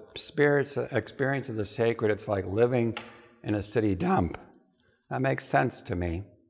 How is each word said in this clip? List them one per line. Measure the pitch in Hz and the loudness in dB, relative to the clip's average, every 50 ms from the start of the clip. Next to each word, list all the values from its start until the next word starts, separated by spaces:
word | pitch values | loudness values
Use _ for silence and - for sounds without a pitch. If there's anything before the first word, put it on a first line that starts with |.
| - - - | -20 -16 -14
spirit's | - - - - 143 143 147 143 143 135 139 - | -12 -12 -8 0 2 4 4 4 4 2 0 -4
experience | 127 123 - 135 113 101 - - - 135 135 139 135 113 - | -6 -4 -2 -2 -4 -4 -4 -4 -2 -2 0 0 -2 -4 -6
of | 110 | -4
the | 110 104 | -4 -4
sacred, | - - - 113 117 117 - 117 107 | -4 -2 0 2 2 2 2 2 2
it's | 104 98 - - | 2 0 0 -2
like | 104 98 92 | -2 0 0
living | 92 95 110 120 123 131 120 117 113 107 - - - - - - - - - - | 0 2 2 4 4 4 2 2 2 -2 -4 -10 -14 -20 -20 -20 -20 -20 -12 -4
in | - 107 | -2 -2
a | 104 98 | -2 -2
city | - - 123 107 104 95 | -2 0 2 2 2 2
dump. | 90 - 180 190 - 90 80 - - - - - - _ _ _ _ _ _ _ _ _ - | 2 2 2 2 2 2 0 -2 -6 -14 -18 -20 -20 _ _ _ _ _ _ _ _ _ -8
That | 135 127 | -4 -2
makes | 131 135 135 131 - | 0 0 0 -2 -4
sense | - - 139 139 120 - - - | 0 2 2 2 2 -2 -6 -8
to | - 95 | -6 -4
me. | 90 87 87 82 82 101 - - _ _ | -2 -2 -2 -2 -4 -8 -10 -18 _ _